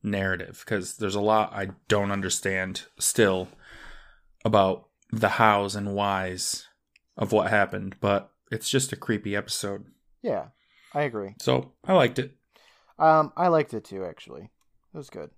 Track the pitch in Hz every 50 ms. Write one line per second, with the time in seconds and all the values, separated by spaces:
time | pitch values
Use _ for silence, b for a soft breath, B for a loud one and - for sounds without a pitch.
0 | - 107 101 101 98 95 95 87 90 - - - - - 113 101 92 92 - -
1 | 110 98 95 104 101 107 107 110 107 - - 101 98 98 95 _ _ _ 107 104
2 | 101 101 101 101 95 92 - - - 98 95 92 92 95 92 - - - _ _
3 | - - - - 113 98 95 92 92 95 - B B B B B B B B B
4 | B B B B B B _ _ _ 113 110 104 98 95 95 - - _ _ _
5 | _ _ - 110 110 98 - - 117 110 104 101 101 98 98 104 101 101 98 101
6 | 101 101 98 95 95 92 92 92 - - - - - - _ _ _ _ _ _
7 | _ _ _ - 107 98 107 107 - - 107 104 101 95 - 101 98 98 95 _
8 | - 101 101 98 - - _ _ _ _ - 110 - - - 135 135 - - -
9 | - - 113 101 - 104 101 101 98 - - - - 101 98 98 - - _ _
10 | _ _ _ _ - 240 135 95 - - _ b b b b b b b - 147
11 | 151 139 113 107 101 98 104 _ - - 131 131 123 - _ _ _ - 190 180
12 | 139 120 - - 131 - _ _ _ _ b b b b b b b b b b
13 | 156 160 156 156 156 147 - - 175 180 170 156 151 - - 110 - - 98 95
14 | 95 87 80 - - - - 67 92 107 _ _ _ _ _ _ _ _ _ 160
15 | 143 - - 92 76 73 _